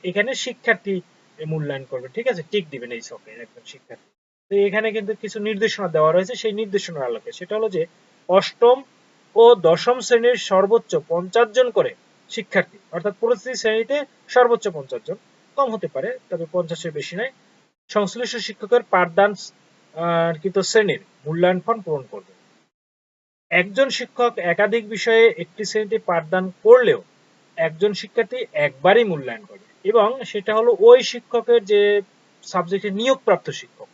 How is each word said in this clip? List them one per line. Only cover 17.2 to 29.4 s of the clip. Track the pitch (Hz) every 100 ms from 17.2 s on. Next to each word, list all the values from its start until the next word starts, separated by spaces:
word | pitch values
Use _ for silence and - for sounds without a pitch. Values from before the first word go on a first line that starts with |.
| 254 _ _ _ _ _ _
সংশ্লিষ্ট | 214 196 226 240 240
শিক্ষকের | 202 202 208 240 -
পাঠদান, | 185 175 165 202 196 - _ _ _ _
আহ, | 156 170 170 165 160
কৃত | 190 190
শ্রেণীর | 185 226 202 131 - _ 147
মূল্যায়ন | 160 180 180
ফর্ম | 180 233
পূরণ | 180 151 123
করবে। | 104 _ 95 _ _ _ _ _ _ _ _ _ _ _
একজন | 175 180 202 269
শিক্ষক | - 247 - 240 226
একাধিক | 175 170 208 226 214
বিষয়ে | 214 - 226 226 165
একটি | 170 - 202
শ্রেণীতে | 214 214 220
পাঠদান | - 170 160 185 185 180
করলেও | 214 247 226 120 - _ _ _ _ -
একজন | 165 160 202
শিক্ষার্থী | 190 208 - 214 254 233
একবারই | 151 147 131 175 220
মূল্যায়ন | 220 156 127 113